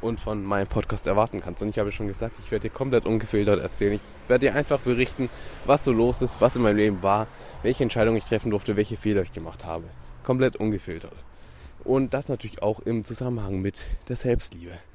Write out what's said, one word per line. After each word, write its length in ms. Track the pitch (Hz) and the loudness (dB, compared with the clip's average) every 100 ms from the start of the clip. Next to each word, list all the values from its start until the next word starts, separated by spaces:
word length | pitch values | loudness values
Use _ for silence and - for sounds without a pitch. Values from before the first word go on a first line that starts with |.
und 160 | 90 - | -2 -2
von 240 | - 107 | -4 -4
meinem 240 | 98 101 98 | 0 0 0
Podcast 380 | 110 - 107 - | 0 0 -2 2
erwarten 340 | 98 113 98 | 2 2 0
kannst. 220 | 90 85 | -8 -4
Und 80 | 104 | -4
ich 80 | 110 | -2
habe 120 | 104 | -2
schon 160 | 104 107 | -2 -6
gesagt, 300 | 98 113 - | -4 -6 -8
ich 60 | - | -4
werde 180 | 110 110 | -2 -2
dir 60 | |
komplett 320 | - 135 120 104 | -4 2 2 4
ungefiltert 540 | 113 107 107 104 101 | 0 2 2 4 4
erzählen. 340 | 95 - 101 | 2 0 0
Ich 340 | 104 - - - | 0 -4 -18 2
werde 180 | 123 135 | 4 6
dir 80 | |
einfach 240 | 139 143 139 | 2 2 0
berichten, 500 | 127 120 127 - 127 - - - | 2 2 0 0 -4 -4 -12 -8
was 180 | - 147 | 2 4
so 80 | - | 4
los 280 | 113 120 - | 4 4 2
ist, 200 | 123 - | -2 4
was 160 | 120 123 | 4 6
in 60 | |
meinem 140 | 113 104 | 4 6
Leben 260 | 107 95 | 4 4
war, 240 | 95 101 110 - - - | 2 2 0 -8 -16 -4
welche 200 | 110 127 | -2 2
Entscheidungen 360 | 123 117 110 113 | 0 2 2 2
ich 60 | |
treffen 260 | - 110 113 | 0 -2 0
durfte, 260 | 104 - 104 | -2 0 0
welche 200 | 104 107 | 0 0
Fehler 260 | 110 101 | 0 0
ich 100 | 87 | 0
gemacht 320 | - 80 - | -6 -10 -12
habe. 200 | 85 82 85 - - - | -8 -8 -8 -16 -16 -12
Komplett 340 | - 127 131 - | -2 2 2 2
ungefiltert. 600 | 110 104 - 82 85 - - - - - - - | -2 -2 -6 -12 -12 -16 -18 -20 -20 -18 -18 -12
Und 320 | - 131 131 | 0 2 2
das 140 | 135 143 | -2 -2
natürlich 340 | 131 110 - | -6 -6 -4
auch 180 | 107 110 | -2 -2
im 240 | - 117 | -2 -4
Zusammenhang 560 | 104 113 127 120 98 95 | -4 -6 -4 -4 -4 -2
mit 200 | 98 - - - - | -4 -6 -8 -8 -6
der 80 | 123 | -4
Selbstliebe. 560 | 127 120 - 87 85 85 - | 0 0 -2 -14 -14 -16 -20